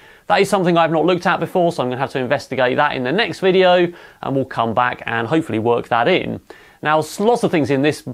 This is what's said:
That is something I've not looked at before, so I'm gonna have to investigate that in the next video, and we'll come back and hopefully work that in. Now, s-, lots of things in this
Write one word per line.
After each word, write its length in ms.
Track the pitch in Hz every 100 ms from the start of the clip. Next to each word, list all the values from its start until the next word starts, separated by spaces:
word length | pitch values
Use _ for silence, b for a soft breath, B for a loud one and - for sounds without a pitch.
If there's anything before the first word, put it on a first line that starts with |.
| B B -
That 120 | 185
is 100 | 196
something 260 | 202 175 170
I've 140 | 165
not 140 | 160
looked 200 | 156 180
at 140 | 190 165
before, 320 | 165 190 170
so 140 | 170
I'm 40 | 127
gonna 120 | 127
have 100 | 131
to 80 | 139
investigate 560 | 123 139 - 127 127 127
that 180 | 147 131
in 80 |
the 80 | 123
next 260 | 175 208 151
video, 540 | 190 185 185 180 175 B B B
and 120 | -
we'll 100 | 135
come 300 | 127 - 117
back 260 | 110 123 131 -
and 220 | 113 113
hopefully 320 | 160 160 110
work 260 | 113 120 120
that 220 | 117 131
in. 320 | 170 117 113 _ B B B
Now, 160 | 147 156
s-, 220 | 156 -
lots 240 | 214 240
of 80 | 180
things 180 | 170 135
in 100 | 139
this 220 | 147 143 -